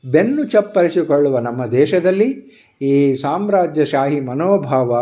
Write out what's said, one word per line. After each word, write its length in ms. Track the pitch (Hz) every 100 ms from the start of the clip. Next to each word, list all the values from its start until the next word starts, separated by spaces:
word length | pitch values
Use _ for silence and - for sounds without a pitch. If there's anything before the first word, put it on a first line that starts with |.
| 135
ಬೆನ್ನು 380 | 147 208 294
ಚಪ್ಪರಿಸಿಕೊಳ್ಳುವ 960 | 294 214 202 196 175 175 160 143 143 131
ನಮ್ಮ 260 | 120 120 123
ದೇಶದಲ್ಲಿ 800 | 120 147 185 175 190 226 269 - - _ _
ಈ 340 | 139 139 139 131
ಸಾಮ್ರಾಜ್ಯಶಾಹಿ 1040 | 139 165 208 202 175 147 147 143 139 147
ಮನೋಭಾವ, 760 | 131 131 175 196 135 135 123 120